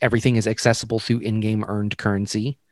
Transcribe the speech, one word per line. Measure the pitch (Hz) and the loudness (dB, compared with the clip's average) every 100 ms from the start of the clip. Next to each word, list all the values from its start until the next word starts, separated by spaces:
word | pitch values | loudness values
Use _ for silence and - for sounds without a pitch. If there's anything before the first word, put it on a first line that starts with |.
everything | 123 117 127 117 | 0 2 2 2
is | 107 | 0
accessible | 110 120 113 113 113 | 2 2 2 0 -4
through | - 117 | 0 0
in-game | 107 110 107 110 - | 0 -2 0 -2 -2
earned | 104 104 - | -2 -4 -2
currency. | 107 98 101 110 123 139 _ | 0 0 0 -2 -4 -6 _